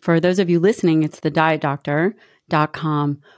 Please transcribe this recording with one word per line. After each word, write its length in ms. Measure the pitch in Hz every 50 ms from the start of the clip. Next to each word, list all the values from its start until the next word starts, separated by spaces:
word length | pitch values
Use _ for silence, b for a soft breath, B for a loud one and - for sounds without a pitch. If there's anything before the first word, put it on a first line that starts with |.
for 180 | - - 165 165
those 200 | 160 180 185 190
of 100 | 196 170
you 100 | 175 170
listening, 440 | 165 202 233 - - 175 160 156 156
it's 160 | 151 - -
the 100 | - 156
diet 320 | 147 165 156 160 160 156
doctor 540 | - 147 139 147 - - 147 151 165 202 214 b b b b b b _
dot 240 | 170 151 151 151 -
com. 480 | - 165 160 151 147 147 143 143 b b b b